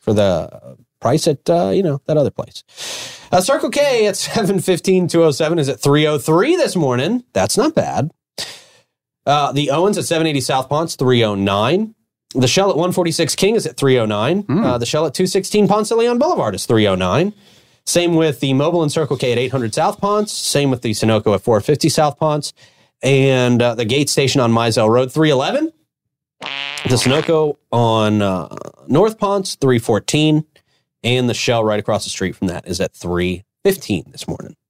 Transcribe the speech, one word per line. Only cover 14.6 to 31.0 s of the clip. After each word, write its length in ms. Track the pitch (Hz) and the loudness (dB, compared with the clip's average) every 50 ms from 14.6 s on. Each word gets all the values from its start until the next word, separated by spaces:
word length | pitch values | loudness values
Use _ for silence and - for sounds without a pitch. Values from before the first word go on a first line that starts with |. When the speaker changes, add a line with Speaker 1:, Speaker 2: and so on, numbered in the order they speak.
| - | 0
Speaker 1:
Uh, 140 | - 123 120 | 0 0 -2
the 80 | 120 | -2
Shell 200 | - - 151 160 | -2 -2 -2 -2
at 80 | 156 - | -2 -2
two 120 | - 185 185 | -2 -2 0
sixteen 400 | - 196 190 - - 208 208 175 | 0 -2 -4 0 2 2 4 4
Ponce 200 | 202 214 214 214 | 2 2 0 0
de 40 | 233 | 0
Leon 220 | 226 226 240 240 240 | 0 2 2 2 2
Boulevard 380 | 277 339 359 247 139 110 95 | 0 0 0 0 -2 -2 -4
is 100 | 85 - | -6 -2
three 220 | - 123 110 107 101 | 2 2 4 4 4
oh 80 | 95 | 2
nine. 360 | 92 92 92 92 131 175 208 208 _ _ - _ _ _ _ _ _ _ | 2 0 0 0 0 0 -2 -4 _ _ -20 _ _ _ _ _ _ _
Same 300 | - - 175 175 175 170 | -2 0 0 2 2 2
with 240 | 160 160 156 139 - | 2 2 0 -2 -2
the 120 | - 139 135 | -2 0 0
Mobil 280 | 131 143 160 175 175 160 | 2 0 0 0 0 0
and 80 | 151 | 0
Circle 260 | - 170 156 131 147 | -2 -2 -2 -2 -4
K 140 | 123 - 127 | -2 -2 -2
at 80 | 120 117 | 0 0
eight 140 | 127 123 127 | -2 -2 -2
hundred 200 | 135 120 113 - | -4 -4 -4 -2
South 260 | - 156 190 208 - | -2 -2 -2 -2 -2
Ponce. 320 | - 202 208 208 214 208 - | -2 -2 0 0 -2 -4 -6
Same 380 | - - - - 143 143 139 127 | -8 -6 -2 -2 0 0 0 -2
with 100 | 120 - | -2 -2
the 80 | 120 | -4
Sunoco 420 | 107 - - 110 110 107 107 113 104 | -2 0 2 2 2 2 2 2 0
at 60 | 95 - | 0 2
four 180 | - 117 104 | 2 2 2
fifty 280 | 98 - 151 - - 160 | 2 0 0 2 2 0
South 300 | - - 156 147 139 _ | 2 2 0 0 0 _
Ponce. 340 | 165 156 151 151 143 - - _ - - _ _ _ _ _ _ - | -2 -2 -2 -2 -4 -8 -14 _ -20 -20 _ _ _ _ _ _ 0
And, 600 | 127 139 135 135 135 131 127 123 123 123 117 120 | 2 4 4 4 4 4 4 4 4 4 4 2
uh, 140 | 120 117 | 2 0
the 100 | 113 123 | 0 -2
Gates 260 | 104 123 143 147 - - | -2 0 0 0 0 0
Station 300 | - 139 131 - 139 123 | 0 0 2 2 2 2
on 100 | 113 113 | 2 2
Mizell 380 | 117 117 117 110 - 110 107 | 2 2 2 2 2 2 4
Road, 200 | 113 123 131 127 - | 4 4 2 0 0
three 180 | 151 160 156 | 0 2 2
eleven. 420 | 143 127 135 170 214 277 311 320 - _ _ _ _ _ _ _ _ _ _ _ _ _ | 4 2 0 0 0 -2 -2 -2 -6 _ _ _ _ _ _ _ _ _ _ _ _ _
The 560 | - - 139 139 139 - 143 147 147 - 127 | -12 -12 -10 -10 -10 -10 -10 -8 -2 0 0
Sunoco 600 | 120 - 123 131 156 156 - 170 156 156 151 147 _ _ _ | 0 2 2 0 0 0 0 0 0 0 0 -4 _ _ _
on, 520 | - 117 120 113 110 110 107 107 104 104 104 | 0 2 2 2 2 2 2 2 2 0 0
uh, 260 | 98 95 90 76 - - - - - _ _ - - | 0 -2 -4 -6 -10 -14 -16 -18 -18 _ _ -6 0
North 300 | 123 151 196 220 220 _ | 2 2 2 2 0 _
Ponce, 360 | - 196 196 202 190 - - | -4 -2 -2 -2 -4 -6 -6
three 220 | _ - 135 127 120 | _ 0 2 2 2
fourteen, 680 | 120 - 117 101 - - - 151 151 156 156 151 156 _ _ _ _ _ _ _ _ _ _ _ | 2 0 -2 -2 0 -2 0 2 2 2 2 2 0 _ _ _ _ _ _ _ _ _ _ _